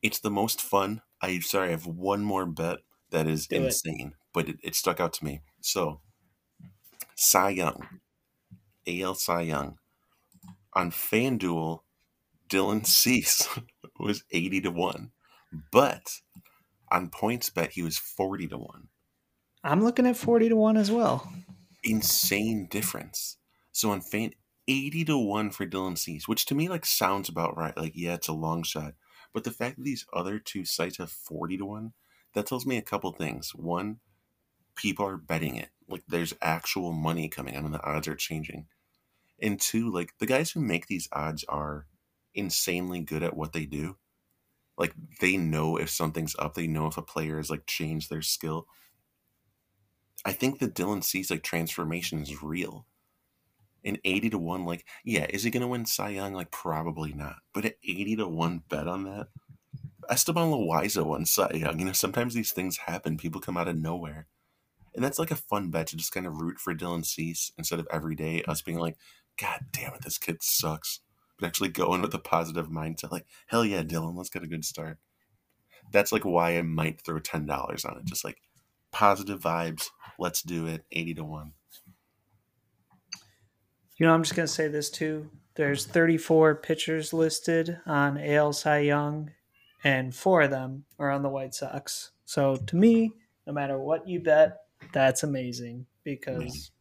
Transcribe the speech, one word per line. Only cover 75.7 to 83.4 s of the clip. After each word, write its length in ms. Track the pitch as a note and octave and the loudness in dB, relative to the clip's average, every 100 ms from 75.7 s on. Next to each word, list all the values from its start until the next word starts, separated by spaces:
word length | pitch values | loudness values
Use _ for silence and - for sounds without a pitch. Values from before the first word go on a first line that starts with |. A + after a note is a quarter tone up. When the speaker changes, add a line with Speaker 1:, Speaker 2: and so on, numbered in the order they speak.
| _ - | _ 2
Speaker 1:
That's, 180 | G2+ G2+ | 2 4
like, 140 | A2 | 2
why 320 | G2+ F2 E2+ E2+ | 4 4 4 2
I 60 | |
might 400 | E2+ D#2+ D#2+ D#2+ | 0 0 -2 -2
throw 160 | - D#2+ | -6 -6
ten 260 | - E2 | -4 -4
dollars 400 | D2 C#2+ - - | -2 -4 -4 -6
on 140 | - - | -8 -8
it. 80 | - | -8
Just, 180 | - | -6
like, 160 | - - _ _ _ _ _ | -8 -10 _ _ _ _ _
positive 500 | - G#2 G2 G2 G2 | 4 6 6 0 -2
vibes. 460 | E2+ E2 E2+ D#2+ - _ - - | 0 0 -2 -4 -8 _ -20 -4
Let's 220 | F2 E2 | -2 -2
do 260 | D#2+ E2+ E2 | -4 -4 -2
it. 200 | D#2+ - | -6 -6
Eighty 220 | E2+ E2 | -6 -4
to 120 | D#2+ | -6
one. 280 | D#2 D#2 D2+ D2+ _ - - - _ _ _ _ _ _ _ _ _ _ _ - _ _ | -8 -10 -12 -18 _ -20 -20 -20 _ _ _ _ _ _ _ _ _ _ _ -20 _ _